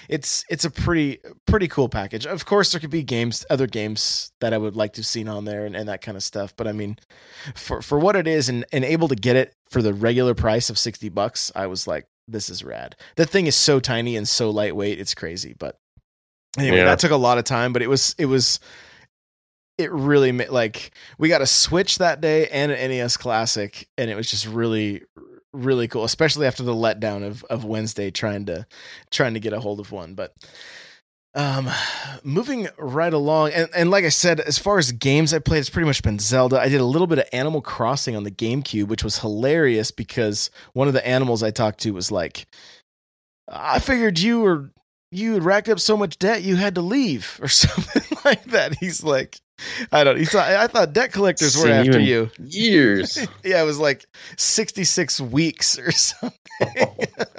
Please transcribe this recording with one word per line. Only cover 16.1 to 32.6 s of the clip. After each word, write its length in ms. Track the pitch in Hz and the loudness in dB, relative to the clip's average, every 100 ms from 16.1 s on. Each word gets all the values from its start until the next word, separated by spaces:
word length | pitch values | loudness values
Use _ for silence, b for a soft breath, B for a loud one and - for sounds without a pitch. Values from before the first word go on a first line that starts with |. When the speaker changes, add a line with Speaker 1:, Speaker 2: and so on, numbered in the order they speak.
| _ _ _ _ - | _ _ _ _ -4
Speaker 1:
anyway, 200 | 135 113 | 2 6
Speaker 2:
Yeah. 80 | |
Speaker 1:
that 160 | - 143 | 6 6
took 100 | 170 | 4
a 60 | 147 | 4
lot 220 | 123 123 | 4 2
of 60 | |
time, 280 | 113 123 123 | 0 -2 0
but 100 | 120 | -2
it 60 | 120 | 0
was, 260 | 135 - - | 0 0 -2
it 100 | 147 | 0
was, 340 | 131 117 - B B B B B _ _ _ _ _ _ - | 2 2 -2 B B B B B _ _ _ _ _ _ -6
it 140 | 160 | -4
really 400 | 156 139 143 131 | -2 4 4 4
ma-, 140 | 123 - | 2 0
like, 440 | 131 110 - - B B B | 0 0 -4 -16 B B B
we 100 | 156 | 2
got 140 | 160 | 4
a 40 | 131 | 4
Switch 520 | - - 170 175 - | 2 2 0 0 0
that 220 | 175 143 | 0 0
day 260 | 156 156 156 | 2 2 2
and 240 | 143 147 | 0 -2
an 80 | 131 | -2
N 140 | 131 | -2
E 80 | 127 | -2
S 160 | 120 - | -2 -4
Classic, 720 | 127 113 113 110 101 - - - | -2 -2 0 -2 -6 -10 -16 -8
and 100 | 117 | -6
it 60 | |
was 160 | 104 117 | -6 -6
just 160 | 101 110 | -6 -6
really, 560 | 113 113 110 104 101 - - - - _ | -2 0 0 -2 -4 -12 -20 -20 -20 _
really 360 | 139 127 123 117 | -6 0 0 0
cool, 160 | 123 | -2
especially 420 | 117 - 156 143 139 | -4 0 0 2 0
after 160 | - | 0
the 100 | 123 | -4
letdown 520 | 113 113 107 107 101 101 | 0 0 0 -4 -6 -8
of, 160 | 104 - | -10 -8
of 140 | 113 | -8
Wednesday 480 | 107 110 110 107 101 | -6 -6 -6 -6 -6
trying 320 | - 110 101 101 | -4 -4 -4 -6
to, 180 | 85 113 B B B B | -8 -10 B B B B
trying 240 | - 131 | -2 -2
to 60 | 110 | -2
get 120 | 107 | -6
a 60 | 107 | -6
hold 220 | 104 104 | -6 -8
of 100 | 101 | -10
one. 240 | 101 85 | -14 -14
But, 180 | 95 95 _ B B B B B B _ _ _ 143 | -12 -14 _ B B B B B B _ _ _ -6
um, 320 | 143 135 127 B B B 139 139 | -2 -2 -4 B B B -12 -12
moving 460 | 139 151 247 254 | -4 -4 -2 -4